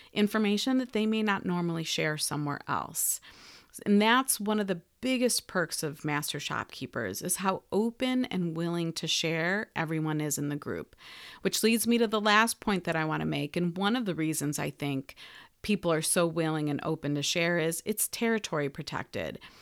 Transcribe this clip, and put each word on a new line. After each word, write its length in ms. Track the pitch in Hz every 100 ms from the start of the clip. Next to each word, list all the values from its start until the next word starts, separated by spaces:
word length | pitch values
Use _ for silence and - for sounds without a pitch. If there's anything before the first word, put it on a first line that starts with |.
| -
information 640 | - 208 220 208 208 262 262
that 160 | 254
they 120 | 214 220
may 180 | 220
not 220 | 214 196 185
normally 380 | 175 170 165
share 340 | 160 - 160 151
somewhere 440 | - 147 147 - -
else. 500 | 107 - - - - - - - - - - -
And 160 | 202
that's 380 | 214 247 277 -
one 220 | 208 214
of 60 | 202
the 120 | 175 - -
biggest 460 | 254 254 247 - -
perks 360 | 190 165 -
of 220 | 151 - 156
Master 340 | 147 160 147
Shopkeepers, 800 | - 131 110 - 127 - 104 95
is 140 | 180 -
how 280 | 190 190 -
open 500 | 190 233 233 262 254 247
and 300 | 185 170 160
willing 380 | 170 170 165
to 120 | 165 165
share 640 | - 160 160 170 202 - -
everyone 460 | 160 160 156 151
is 160 | 151 143
in 100 | 143
the 80 | 147
group. 400 | - 87 - - - - - -
Which 200 | 190 -
leads 240 | 220 226 226
me 120 | 233
to 100 | 233
the 140 | 214
last 400 | 208 208 226 -
point 240 | - 190 175
that 100 | 160
I 80 |
want 160 | 156 156
to 80 | 156
make, 300 | 147 147 170
and 200 | 175 175
one 200 | 202 247
of 80 | 208
the 100 | 156
reasons 420 | 160 151 143 151
I 120 | 147
think 460 | - 143 135 - - - - - _
people 300 | - 202 170
are 100 | 160
so 240 | 156 185 170
willing 440 | 165 160 156 147
and 100 | 143
open 320 | - 156 147 143
to 60 |
share 380 | 143 175 170 175
is 240 | 160 160 -
it's 220 | 208 -
territory 640 | - 233 226 - 156 143
protected. 720 | 139 147 143 - 104 80 - - -